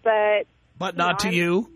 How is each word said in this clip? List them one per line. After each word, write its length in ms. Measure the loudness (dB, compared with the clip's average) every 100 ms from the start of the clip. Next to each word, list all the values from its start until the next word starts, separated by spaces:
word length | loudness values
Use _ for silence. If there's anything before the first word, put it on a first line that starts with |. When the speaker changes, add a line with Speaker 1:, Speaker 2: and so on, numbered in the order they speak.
Speaker 1:
but 420 | 0 2 2 0 -4 _ _ -8
Speaker 2:
But 160 | -8
Speaker 1:
you 40 | -2
Speaker 2:
not 140 | -2
Speaker 1:
know, 40 | 0
Speaker 2:
to 100 | -2
Speaker 1:
I'm 40 |
Speaker 2:
you? 380 | 0 0 0 -4